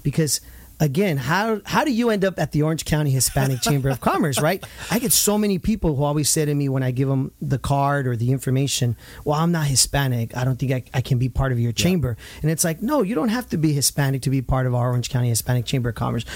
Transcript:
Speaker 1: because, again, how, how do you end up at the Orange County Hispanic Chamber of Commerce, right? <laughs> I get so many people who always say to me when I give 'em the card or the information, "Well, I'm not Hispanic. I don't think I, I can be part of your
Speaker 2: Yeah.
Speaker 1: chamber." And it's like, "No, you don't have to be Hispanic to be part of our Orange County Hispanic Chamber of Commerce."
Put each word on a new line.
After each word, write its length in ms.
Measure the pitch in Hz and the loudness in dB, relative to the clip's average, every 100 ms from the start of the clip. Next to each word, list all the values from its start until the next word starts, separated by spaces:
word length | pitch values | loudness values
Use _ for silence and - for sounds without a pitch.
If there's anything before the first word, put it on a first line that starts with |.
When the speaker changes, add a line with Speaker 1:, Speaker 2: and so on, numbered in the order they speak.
Speaker 1:
because, 380 | 147 139 156 - - - - - | -2 0 0 -2 -6 -20 -20 -2
again, 380 | 151 135 202 139 | 0 2 0 0
how, 440 | 127 175 226 214 - | 0 0 0 -2 -2
how 200 | 220 302 | 0 2
do 60 | |
you 180 | 226 240 | 2 2
end 160 | 208 190 | 2 0
up 120 | 180 | 0
at 140 | 156 | -2
the 100 | 151 | 0
Orange 220 | 151 160 - | 0 0 0
County 260 | 151 147 | 0 2
Hispanic 500 | 131 - 143 135 127 | 2 0 0 0 0
Chamber 280 | - 143 131 | 0 0 0
of 120 | - | 0
Commerce, 380 | - 370 175 127 | 0 0 0 2
right? 220 | 151 190 - - | 0 0 -6 -14
<laughs> 140 | - | -4
I 80 | 247 | -2
get 140 | 240 | 0
so 240 | - - 208 | 2 2 2
many 200 | 214 190 | 2 0
people 380 | - 220 170 135 | 0 0 0 0
who 80 | |
always 260 | 147 147 143 | 0 0 0
say 160 | 165 147 | 0 0
to 80 | |
me 160 | 143 139 | 0 0
when 140 | 131 | 0
I 80 | 131 | 0
give 180 | 123 135 | 0 0
'em 220 | 135 135 - | 0 -2 -6
the 160 | 147 131 | -4 -2
card 480 | - 139 139 143 127 | 0 0 2 0 0
or 100 | 120 | 0
the 160 | 120 | 0
information, 640 | 135 - 131 139 - 120 117 - - | 0 0 0 0 0 -2 -2 -8 -8
"Well, 160 | - 147 | -2 0
I'm 120 | 165 | 2
not 160 | 170 143 | 2 0
Hispanic. 680 | 131 - 143 135 120 113 123 | 0 0 0 0 -2 -4 -2
I 80 | |
don't 140 | 127 120 | -2 -2
think 120 | 131 | -2
I, 100 | 127 - | -2 -2
I 80 | 135 | -4
can 160 | - 123 | 0 0
be 120 | 127 | 0
part 220 | - 135 | 0 0
of 80 | 120 | 0
your 100 | 117 | 0
Speaker 2:
Yeah. 140 | 113 | 2
Speaker 1:
chamber." 340 | 170 185 131 113 - - | 2 2 0 -4 -10 -4
And 100 | 151 | -2
it's 120 | 160 | 0
like, 200 | 170 160 | 0 -2
"No, 180 | 226 302 | 0 2
you 140 | 190 262 | 2 0
don't 140 | 262 | 0
have 200 | 233 247 | -2 -2
to 80 | 196 | 0
be 160 | 156 | 2
Hispanic 480 | 143 127 - 139 135 | 2 0 0 0 0
to 60 | 131 | 0
be 120 | 135 | 0
part 260 | 123 131 127 | 0 0 2
of 80 | 123 | 0
our 140 | 123 | 2
Orange 200 | 123 117 | 0 0
County 200 | 127 123 | 0 2
Hispanic 360 | 113 - 123 113 | 0 0 -2 0
Chamber 240 | 139 120 | -2 -2
of 60 | 113 | -2
Commerce." 300 | 123 170 - | -2 -2 -6